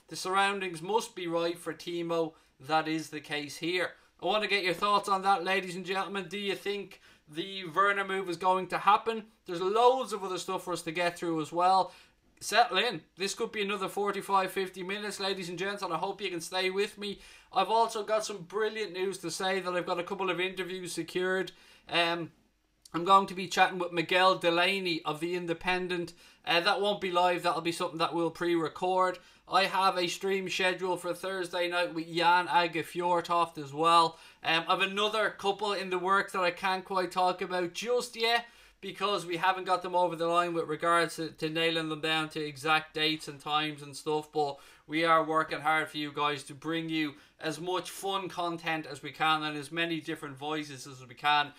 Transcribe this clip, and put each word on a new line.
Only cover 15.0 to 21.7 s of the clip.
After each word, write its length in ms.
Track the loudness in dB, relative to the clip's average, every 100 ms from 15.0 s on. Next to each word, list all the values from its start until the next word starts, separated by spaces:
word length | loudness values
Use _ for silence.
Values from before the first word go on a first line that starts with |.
| -6 -4
ladies 300 | -4 -4 -6
and 100 | -4
gents, 240 | -4 -4
and 100 | -4
I 40 | -2
hope 240 | -4 -4
you 80 | -6
can 100 | -6
stay 300 | -4 -2 0
with 280 | 0 -2 -4
me. 220 | -10 -10 -14 -20 -4
I've 180 | 0 4
also 340 | 4 4 0
got 220 | 0 0 0
some 180 | -8
brilliant 500 | -6 -2 -2 -2 -6
news 240 | -2 -4 -4
to 120 | -6
say 280 | -2 0 0
that 140 | 0
I've 120 | -2 0
got 140 | -2
a 40 |
couple 260 | -2 -2 -2
of 100 | 0
interviews 540 | -2 -4 -6 -8 -8
secured. 580 | -8 -4 -2 0 0 -2 -10 -20